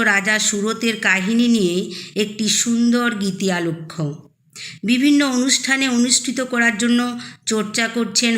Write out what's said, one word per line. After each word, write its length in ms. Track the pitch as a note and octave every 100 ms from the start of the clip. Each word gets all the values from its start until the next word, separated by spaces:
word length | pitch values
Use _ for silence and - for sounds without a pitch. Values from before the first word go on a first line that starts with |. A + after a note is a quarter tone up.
রাজা 320 | A3 G3 G3 G#3+
সুরতের 540 | G#3 G3+ G#3+ A3 A3+ G#3+
কাহিনী 460 | G#3 F#3+ F#3+ A#3 A#3+
নিয়ে 280 | A3+ F3+ F3 - - - F#3+
একটি 300 | G#3+ - G#3+
সুন্দর 540 | - A#3 A#3 A#3 A#3+ A#3+ G#3
গীতি 280 | G3 F#3 F#3+
আলেখ্য। 540 | F3 E3+ D#3+ - - D3+ D3 - _ _ - - -
বিভিন্ন 360 | G3+ B3 D4 C#4+ C#4
অনুষ্ঠানে 560 | B3 C4 B3 - C4+ C4+
অনুষ্ঠিত 500 | A#3+ B3 A#3+ - B3
করার 300 | B3+ A#3+ A#3 G#3
জন্য 220 | A#3+ A#3+ B3 A#3+ - - -
চর্চা 400 | A3 G#3+ A#3 A3+
করছেন 440 | A#3 A3+ - A#3+